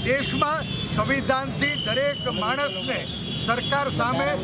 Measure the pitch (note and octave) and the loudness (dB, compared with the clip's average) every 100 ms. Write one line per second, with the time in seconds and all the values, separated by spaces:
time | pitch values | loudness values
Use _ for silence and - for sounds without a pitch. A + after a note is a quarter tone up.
0 | - C4+ B3+ B3+ D4 D#4 - - - - | 2 2 2 2 2 2 -2 -4 -2 0
1 | A3 C4+ B3+ C4 C4+ A3+ C#4+ D4 G#3+ A#3 | 2 2 2 0 0 -2 -2 0 0 0
2 | C#4+ C#4+ B3+ G#3+ G#3+ B3+ C#4+ F#3+ B3+ A3 | 0 0 -2 -2 0 0 0 -2 -4 -4
3 | - - - - - A#3+ A#3 C#4 C#4 - | -4 -6 -6 -4 0 0 2 2 2 0
4 | A#3 B3+ C#4 D4 | 2 2 2 0